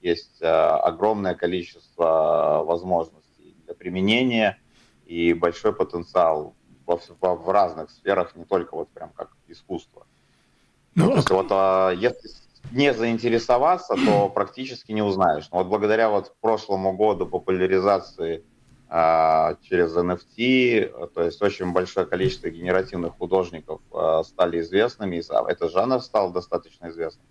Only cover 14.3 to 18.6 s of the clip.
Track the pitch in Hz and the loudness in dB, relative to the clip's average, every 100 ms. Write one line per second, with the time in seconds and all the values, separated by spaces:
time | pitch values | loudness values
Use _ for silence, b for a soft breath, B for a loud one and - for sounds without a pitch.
14.3 | 101 98 - 131 123 - 107 104 95 90 | 0 -6 -6 -12 -14 -8 -2 -2 2 2
15.3 | 76 78 87 90 104 104 110 113 104 92 | 0 -2 -4 0 0 2 2 2 0 -4
16.3 | _ 110 110 - 98 95 92 107 95 92 | _ -2 -2 -2 -2 -2 0 0 0 -2
17.3 | 92 - 92 92 95 95 98 - - 82 | -4 -2 0 2 2 2 0 -2 -8 -6
18.3 | 82 - _ | -6 -10 _